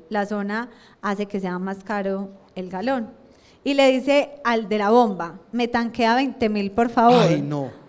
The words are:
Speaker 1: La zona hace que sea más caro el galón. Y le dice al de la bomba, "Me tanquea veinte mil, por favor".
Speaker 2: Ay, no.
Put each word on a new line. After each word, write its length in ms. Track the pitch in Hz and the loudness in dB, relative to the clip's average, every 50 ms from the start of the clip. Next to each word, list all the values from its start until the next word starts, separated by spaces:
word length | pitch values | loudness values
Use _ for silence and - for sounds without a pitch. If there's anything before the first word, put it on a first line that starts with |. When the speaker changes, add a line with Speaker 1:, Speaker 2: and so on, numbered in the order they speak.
| - - | -12 -6
Speaker 1:
La 160 | 208 208 202 | -4 -4 -4
zona 440 | 202 214 208 202 202 208 226 240 240 - - - - _ _ - | -4 -4 -6 -6 -4 -6 -6 -8 -10 -14 -20 -20 -20 _ _ -6
hace 240 | 202 202 190 202 202 | -6 -4 -4 -6 -6
que 120 | - 196 | -6 -6
sea 200 | 190 180 180 180 | -4 -4 -6 -6
más 240 | 185 196 196 196 - | -6 -8 -8 -10 -8
caro 460 | - 214 208 190 196 196 196 202 196 - - - _ - | -8 -6 -4 -4 -4 -4 -6 -6 -10 -14 -20 -20 _ -14
el 140 | 190 185 180 | -12 -12 -10
galón. 400 | 185 185 208 254 269 254 220 208 - - - - _ _ _ _ _ _ - | -8 -6 -4 -2 -2 -4 -4 -8 -12 -20 -20 -20 _ _ _ _ _ _ -4
Y 100 | 262 285 | -2 2
le 160 | 277 269 269 | 4 4 4
dice 400 | 262 262 262 285 277 285 254 - - - - | 4 2 2 2 2 2 2 0 -4 -6 -4
al 240 | 247 233 226 220 180 | -2 -2 -2 -2 -2
de 80 | 214 214 | -2 0
la 100 | 202 202 | 2 4
bomba, 460 | 226 247 247 220 190 170 170 170 - - - _ | 6 6 4 4 2 -4 -8 -10 -12 -16 -16 _
"Me 160 | - 233 240 233 | -6 -4 -4 -2
tanquea 480 | 240 233 233 226 - - 233 226 233 | -2 -2 -4 -2 -2 0 2 2 2
veinte 340 | 254 277 262 226 - 226 214 | 2 0 -2 -2 -2 -2 -2
mil, 220 | 214 208 196 196 | 0 -2 -4 -2
por 180 | 196 - 240 254 | 0 0 0 0
favor". 300 | 240 254 226 240 247 240 220 165 | 2 4 6 6 6 6 6 4
Speaker 2:
Ay, 140 | 160 147 143 | 2 0 -2
no. 260 | 143 147 143 139 123 - - - | -4 -4 -6 -6 -8 -10 -16 -20